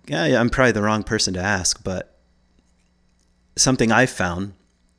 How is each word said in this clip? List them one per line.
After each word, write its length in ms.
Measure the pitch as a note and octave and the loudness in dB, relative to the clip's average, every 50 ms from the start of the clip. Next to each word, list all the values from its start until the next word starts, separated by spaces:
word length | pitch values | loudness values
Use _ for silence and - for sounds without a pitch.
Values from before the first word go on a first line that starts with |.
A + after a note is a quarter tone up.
| _ - | _ -8
"Yeah, 180 | D3 D#3+ E3+ | -6 -2 0
yeah, 140 | D3+ C3 A2 | 0 2 2
I'm 100 | A#2+ A#2+ | 2 0
probably 220 | - - C3 B2 | 2 2 2 2
the 100 | G#2+ G#2+ | 2 2
wrong 220 | G#2 G#2+ G#2+ G#2+ G2+ | 2 0 0 0 -2
person 320 | - A2+ G#2+ - G#2 G2 | -2 -2 -2 -2 -2 -4
to 40 | F#2 | -4
ask," 440 | F2+ G2+ G#2 F#2+ F2+ - - - - | -2 -2 -2 -2 -2 -4 -4 -6 -6
but 340 | - F#2 F2+ - - _ _ _ _ _ _ _ _ _ _ _ _ _ _ _ _ _ _ _ _ _ _ _ _ _ _ _ _ - | -8 -8 -8 -8 -10 _ _ _ _ _ _ _ _ _ _ _ _ _ _ _ _ _ _ _ _ _ _ _ _ _ _ _ _ -2
something 360 | - - C#3 C3 B2 B2 A2+ | 0 2 2 2 2 4 4
I've 180 | A2+ A2+ C3 B2+ | 4 4 4 2
found 440 | - - F#2 F2+ E2+ F2+ G2 G2+ G2 _ _ _ _ _ _ _ _ | 0 -2 -4 -4 -4 -6 -8 -8 -10 _ _ _ _ _ _ _ _